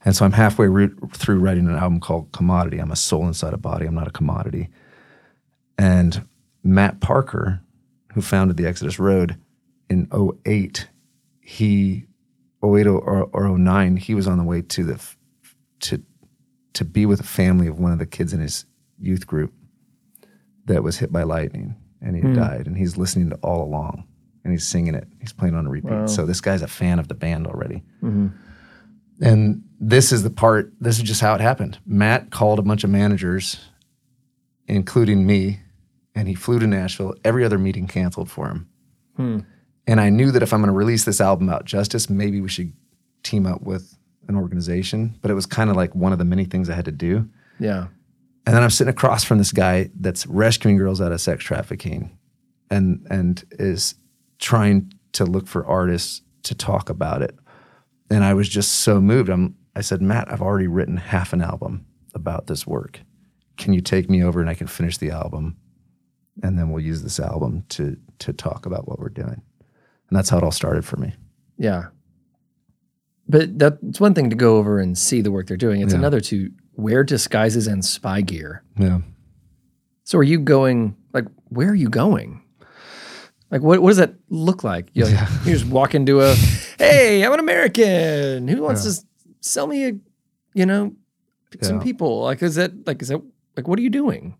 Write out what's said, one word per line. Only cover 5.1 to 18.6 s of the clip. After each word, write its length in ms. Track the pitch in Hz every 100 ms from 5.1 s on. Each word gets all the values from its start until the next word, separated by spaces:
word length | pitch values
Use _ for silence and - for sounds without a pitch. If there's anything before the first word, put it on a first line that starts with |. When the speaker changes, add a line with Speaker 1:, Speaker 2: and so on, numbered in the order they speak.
| _ _ _ _ _ _ -
Speaker 1:
And 480 | 98 90 87 82 - _ _ _
Matt 360 | 92 95 98 -
Parker, 600 | - 127 131 - 92 92 - _ _ _ _
who 60 | -
founded 360 | 92 98 95 85
the 100 | 85
Exodus 320 | 87 - 92
Road 380 | 95 95 87 90 _ _ _ _ _
in 200 | 92 90
oh 280 | - 98 -
eight, 440 | - 107 95 - - _ _ _ _ _
he, 680 | _ - 110 101 98 95 - _ _ _ _ _
oh 140 | 104 104
eight 100 | 104
or, 120 | 95
or 460 | - 98 - 95 98
oh 100 | 92
nine, 400 | 92 95 95 92
he 180 | 92
was 120 | 107 98
on 120 | 90
the 60 |
way 180 | 85 85
to 220 | 85 -
the 100 | 85
f-, 220 | - - - _ _ _ _ _ _
to, 220 | - - - _ _ _ _ _ _
to 100 | -
be 220 | 82 104 104
with 140 | 101
a 40 |
family 420 | - - 92 92 85
of 100 | 78
one 140 | 87
of 60 | 85
the 80 | 82
kids 260 | - 87
in 80 | 87
his 240 | 78 -